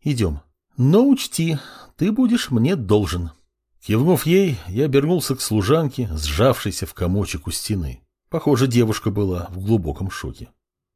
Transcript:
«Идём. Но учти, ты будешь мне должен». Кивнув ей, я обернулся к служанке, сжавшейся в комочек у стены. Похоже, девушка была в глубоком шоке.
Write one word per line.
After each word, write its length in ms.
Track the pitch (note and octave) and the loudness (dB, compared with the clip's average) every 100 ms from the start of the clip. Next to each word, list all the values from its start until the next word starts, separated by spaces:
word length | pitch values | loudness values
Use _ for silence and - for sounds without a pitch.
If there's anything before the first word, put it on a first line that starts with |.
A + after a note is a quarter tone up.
«Идём. 380 | D3 B2 F2+ D2 _ _ _ - | -4 0 -2 -2 _ _ _ 0
Но 300 | C3 G3+ C#4 | 4 4 4
учти, 520 | C4 - - E3 D3+ - - - - | 2 -2 -4 -2 -4 -8 -20 -14 -2
ты 160 | F#3 | -2
будешь 380 | A3 B3 A#3 - | 2 2 0 0
мне 260 | A#2 C3+ F3+ | 0 2 0
должен». 540 | G2 G#2 F2 F2+ D#2+ - _ _ _ _ | 2 2 2 -4 -6 -10 _ _ _ _
Кивнув 440 | - A2 D#3+ E3+ D#3 | -2 2 4 2 4
ей, 320 | F#3+ F#3+ B2 F#2 | 2 2 -2 -6
я 160 | G#2 | -2
обернулся 500 | D3+ C#3 D3+ F3+ - | 2 2 2 0 -2
к 60 | C3 | -4
служанке, 680 | - G#2+ A2+ D#3+ D3 - G#2+ | -2 0 2 2 0 -4 -6
сжавшейся 760 | D#2 D2+ D2+ C3 - G2+ - - | -4 -4 2 2 2 -4 -6 -8
в 60 | |
комочек 540 | - F2 G2+ F2+ D#2 - | -4 -2 0 -2 -6 -8
у 40 | |
стены. 520 | - - G2 C#2+ B1 _ _ - | -8 -4 -4 -4 -8 _ _ -8
Похоже, 380 | E3 - B2 C3 | -2 2 2 4
девушка 440 | A#2+ A2 G#2 A2 | 4 2 0 -4
была 380 | G2+ G2 F2 E2+ | -2 -2 -4 -8
в 140 | F#2 | -6
глубоком 460 | G2+ A2+ D#2 - G2 | 0 0 0 -6 -8
шоке. 400 | - C2 - - _ _ _ _ | -8 -12 -12 -18 _ _ _ _